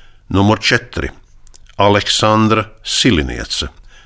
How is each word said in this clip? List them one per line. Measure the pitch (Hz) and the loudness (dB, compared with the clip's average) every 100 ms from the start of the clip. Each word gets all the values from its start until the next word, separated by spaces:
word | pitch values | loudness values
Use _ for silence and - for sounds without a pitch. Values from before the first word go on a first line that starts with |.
| - - _ | -20 -20 _
Numur | 92 101 110 | 0 2 0
četri. | - 120 - - - - _ - - - - | 0 -2 -4 -8 -8 -10 _ -20 -20 -20 -20
Aleksandra | - 101 101 - - 110 107 110 110 107 - | 0 2 2 0 0 2 2 2 0 -2 -12
Siliniece. | - - 135 92 64 62 - - 71 - - - | -6 0 2 2 -2 -6 -8 -8 -8 -12 -20 -20